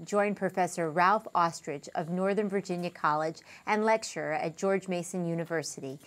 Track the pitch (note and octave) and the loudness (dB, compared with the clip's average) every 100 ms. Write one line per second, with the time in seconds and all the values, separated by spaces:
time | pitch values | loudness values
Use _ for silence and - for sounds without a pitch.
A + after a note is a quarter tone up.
0 | E3 G#3 G#3 G3 F#3 F#3+ F3 - E3 D#3+ | -2 2 2 2 0 2 0 0 0 4
1 | F3+ G#3+ - F3+ E3+ - - D3 - - | 6 4 2 2 2 0 -8 -8 -6 -6
2 | E3 F3+ F#3+ G3+ G3+ G3 F#3+ F3 F3 - | -2 0 0 0 0 -2 -2 -4 -4 -2
3 | D#3 D3+ D#3+ D#3 - - - G#3+ A3 A3 | 0 2 0 -4 -14 -10 -2 2 4 2
4 | - E3 D3+ D#3 E3 D3+ G3 F#3+ F#3 F3 | 0 -6 -2 -2 -4 -2 0 0 0 -4
5 | E3+ F#3 E3+ E3 E3 E3 C#3+ - C#3 C3 | -4 -4 -2 -2 -2 -2 -4 -8 -10 -10